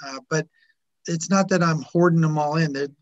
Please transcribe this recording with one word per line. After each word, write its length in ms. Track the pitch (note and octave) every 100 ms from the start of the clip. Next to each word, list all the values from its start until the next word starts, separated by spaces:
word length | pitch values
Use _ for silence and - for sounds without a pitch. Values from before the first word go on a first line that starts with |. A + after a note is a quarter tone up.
| C#3
uh, 140 | C3+ B2+
but 180 | D#3 D#3+ _ _ _ _ _ -
it's 220 | E3 E3
not 200 | G3 F#3+
that 120 | F#3
I'm 200 | E3+ D#3
hoarding 420 | C3 E3+ F3 E3
'em 140 | D#3+ D3+
all 180 | D3 D#3
in. 160 | D#3+
They're, 160 | C3+ C#3+ C#3